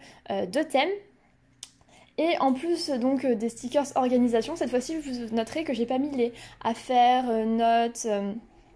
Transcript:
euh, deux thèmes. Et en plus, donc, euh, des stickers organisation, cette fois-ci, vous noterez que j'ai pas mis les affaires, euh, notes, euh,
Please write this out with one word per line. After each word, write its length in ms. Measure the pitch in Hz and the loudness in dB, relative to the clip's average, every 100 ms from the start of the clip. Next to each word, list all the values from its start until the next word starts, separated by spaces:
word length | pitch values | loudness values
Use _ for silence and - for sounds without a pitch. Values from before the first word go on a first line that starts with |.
| - - - | -14 -20 -8
euh, 140 | 196 202 | -6 -2
deux 180 | 247 311 | -2 0
thèmes. 240 | 262 320 403 - _ _ _ _ - - _ _ - _ - | 0 0 -2 -10 _ _ _ _ -20 -20 _ _ -20 _ -2
Et 200 | 320 320 | 0 2
en 140 | 269 | 2
plus, 360 | 254 339 330 320 | 0 -2 -2 -2
donc, 360 | 254 254 269 269 | 0 0 0 0
euh, 100 | 220 | 0
des 140 | 226 | -2
stickers 460 | - 254 294 269 - | -6 -2 -2 0 0
organisation, 600 | 254 254 240 226 220 339 | 2 4 4 2 0 -4
cette 140 | 269 | -2
fois-ci, 260 | 247 247 320 | -2 -2 -6
vous 400 | 285 247 226 226 | -6 -8 -4 -4
noterez 280 | 226 311 | -2 -4
que 100 | 311 | -4
j'ai 120 | 226 240 | -2 -2
pas 120 | 262 | -2
mis 140 | 285 | -2
les 200 | 269 240 240 - - | -2 -2 -4 -20 -8
affaires, 640 | 226 233 - 247 240 254 247 | -6 -4 0 4 6 4 2
euh, 140 | 220 | 0
notes, 640 | 220 226 233 233 233 233 226 | 2 2 4 4 2 -2 -2
euh, 280 | 202 202 226 - - _ | -2 -2 -8 -12 -20 _